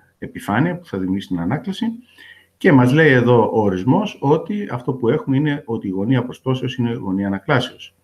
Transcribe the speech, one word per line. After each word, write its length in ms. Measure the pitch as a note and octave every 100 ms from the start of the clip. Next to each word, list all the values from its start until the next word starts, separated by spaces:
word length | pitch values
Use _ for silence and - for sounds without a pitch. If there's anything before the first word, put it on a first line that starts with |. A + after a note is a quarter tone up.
| _ _
επιφάνεια 600 | - - - G#2+ E3+ F3
που 80 | -
θα 120 | G2
δημιουργήσει 300 | F#2 G2 -
την 120 | F2+
ανάκλαση 460 | E2+ C#3 G3 F#3+ A3+ - - _ - - _ _
και 160 | -
μας 200 | C3+ B2
λέει 180 | D3+ D#3
εδώ 400 | B2+ A#2+ A#2+ G#2
ο 80 | A2
ορισμός 560 | G#2 F#2 A2 F3 G#3 -
ότι 480 | C#3 D#3+ - G#3 G3+
αυτό 220 | - -
που 160 | B2+ A2+
έχουμε 280 | D3+ - C3+
είναι 260 | D3+ C#3+ -
ότι 200 | A2+ G2+
η 40 |
γωνία 340 | F#2 G#2+ B2+
προσπτώσεως 520 | - - C3 C3 C3 B2+
είναι 140 | A#2+
η 40 |
γωνία 320 | A#2 F#2+ F#2+ G2+
ανακλάσεως. 680 | G2 - C#3 - - - _